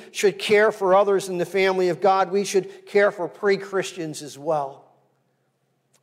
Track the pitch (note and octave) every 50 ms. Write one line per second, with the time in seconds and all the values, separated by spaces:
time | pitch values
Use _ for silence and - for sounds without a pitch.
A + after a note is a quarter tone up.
0 | - - - - - G3+ F3 - - - G#3+ G#3 G#3+ A3 G#3 - G3 F#3 F#3 G3
1 | G#3 G3+ G3+ F#3+ G3 F#3+ F#3 F3 F3 F3 - G3 F#3+ G3 F#3+ F#3 F#3 F3+ E3 -
2 | - G3 F#3+ F#3+ F#3+ F3+ F3+ G3+ G3+ - - F#3+ F3+ - - - - - - G3+
3 | G3+ G3+ - - - G#3 - - - G3+ G3 F#3+ G3 G3 F#3+ F#3+ F3+ F#3 - F#3
4 | E3 D#3 D3 - D3+ C#3 A#2+ C#3 C#3+ D#3+ D#3+ D3+ C#3 C3+ C#3 - - _ _ _
5 | _ _ _ _ _ _ _ _ _ _ _ _ _ _ _ _ _ _ _ _